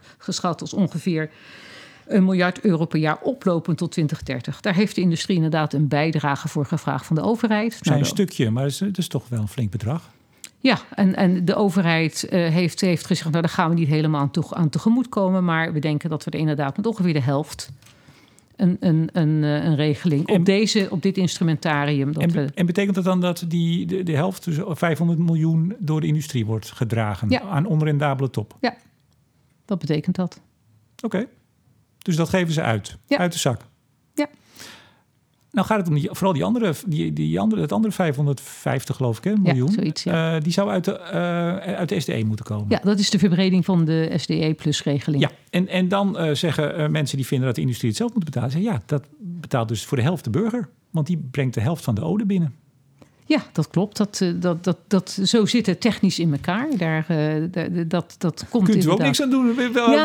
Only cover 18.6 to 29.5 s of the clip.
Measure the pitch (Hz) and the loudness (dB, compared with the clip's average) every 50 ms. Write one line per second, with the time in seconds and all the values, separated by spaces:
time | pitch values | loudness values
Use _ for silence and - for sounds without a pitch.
18.6 | 220 175 180 190 - 190 160 156 160 151 - 185 160 151 156 156 151 151 147 147 | 0 0 2 2 2 2 2 2 2 0 0 0 2 2 2 2 2 2 0 0
19.6 | 160 170 156 139 151 151 147 - - 180 151 139 165 - 214 190 170 185 190 196 | 2 2 2 2 2 2 0 0 0 0 2 2 2 2 2 4 4 4 4 4
20.6 | 220 202 - 220 196 185 - 175 - 196 190 - 185 175 - - 180 165 160 143 | 2 2 2 0 0 0 -2 0 0 0 0 2 0 0 0 0 0 0 0 0
21.6 | - 170 156 147 143 143 151 139 135 139 151 151 147 170 165 160 143 143 143 - | 0 0 0 2 2 0 0 0 0 0 0 0 0 0 2 0 0 -2 -2 -2
22.6 | 185 170 175 196 202 196 196 190 180 185 185 185 175 180 175 175 180 170 160 175 | 0 0 2 0 0 0 0 0 0 0 0 2 2 0 -2 -2 -4 -2 0 0
23.6 | 170 170 165 175 185 170 180 190 185 170 156 135 156 190 190 - - - 160 143 | 0 2 0 0 -2 -2 -4 -4 -2 0 0 0 0 0 -2 -6 -6 -4 -4 -4
24.6 | 185 208 165 - - 170 160 - 170 170 170 156 175 165 165 160 156 165 165 160 | -2 -4 -4 -2 0 0 0 2 2 0 2 2 2 2 2 2 2 2 2 2
25.6 | 160 175 214 - 214 143 156 156 156 160 151 156 156 - - 127 110 101 113 110 | 2 0 -2 -4 -4 -2 -2 0 0 0 0 0 -2 -2 -2 -2 -2 0 -2 -4
26.6 | - - - - 131 113 117 113 110 107 101 92 - 110 254 254 - 196 196 143 | -6 -8 -6 -6 -4 -2 0 0 0 -2 -2 -2 0 0 0 0 0 -2 -2 -2
27.6 | 156 214 160 156 156 156 151 143 147 147 139 131 135 131 - - 107 - - - | 0 2 2 2 2 2 0 0 0 0 0 0 -2 -2 -2 -4 -6 -6 -10 -4
28.6 | - 247 - - _ _ _ _ _ _ _ _ _ _ _ _ _ _ | -4 -4 -4 -4 _ _ _ _ _ _ _ _ _ _ _ _ _ _